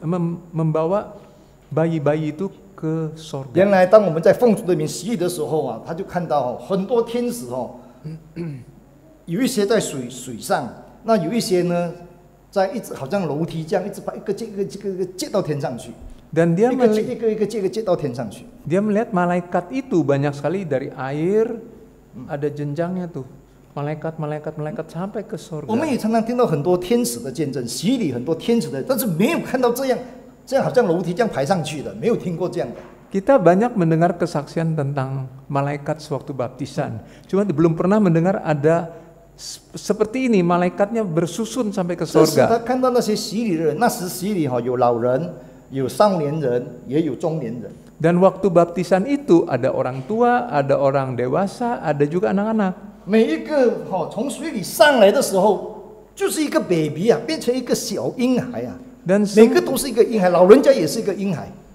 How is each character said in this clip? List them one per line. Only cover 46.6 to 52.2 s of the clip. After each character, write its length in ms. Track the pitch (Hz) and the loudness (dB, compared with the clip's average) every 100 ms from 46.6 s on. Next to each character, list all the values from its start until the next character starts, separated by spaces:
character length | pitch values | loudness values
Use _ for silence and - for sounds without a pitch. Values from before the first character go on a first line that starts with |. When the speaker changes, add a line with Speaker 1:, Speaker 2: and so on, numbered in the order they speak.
| - - - | -2 -14 -4
Speaker 2:
也 120 | 143 | -2
有 100 | 160 120 | -2 -2
中 240 | 170 160 | -4 -4
年 140 | 117 120 | -6 -8
人。 80 | 101 - - - | -12 -16 -20 -2
Speaker 1:
Dan 180 | 160 175 | 2 6
waktu 240 | 190 185 202 | 4 4 2
baptisan 540 | 175 170 180 175 185 226 | 4 4 0 0 0 2
itu 340 | 285 - 170 - | -2 4 4 6
ada 240 | 131 127 | 0 0
orang 260 | - 127 131 131 | 0 -2 -4 -6
tua, 400 | 220 240 247 240 | 2 2 2 0
ada 280 | 147 135 139 | -2 2 2
orang 400 | 139 139 131 120 | 4 2 -2 -2
dewasa, 640 | 123 151 196 - 240 240 | 0 0 -2 -2 -4 -2
ada 240 | 165 143 147 | -2 0 0
juga 240 | 170 | 2